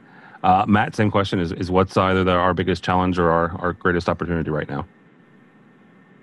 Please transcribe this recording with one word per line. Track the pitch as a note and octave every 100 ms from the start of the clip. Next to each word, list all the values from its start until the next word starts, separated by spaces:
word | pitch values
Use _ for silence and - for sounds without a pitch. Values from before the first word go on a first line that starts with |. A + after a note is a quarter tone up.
| - - - -
Uh, | F#2 F#2 G2+
Matt, | G#2 C3+ -
same | G#2
question. | G2+ G2 G2+
Is, | E2+
is | F#2+ F2+
what's | F#2 F#2+ -
either | F#2 F#2+
the, | F#2
our | F2+ F2+ F2+
biggest | F2+ F2
challenge | - F#2 F#2 F2+
or | E2+
our, | E2 E2+ F2
our | F2
greatest | F2 F#2 F2 E2+
opportunity | E2+ E2 E2+ D2+
right | D2+ -
now? | C#2+ - _ _ _ _ - - _ _ _ - _ _ -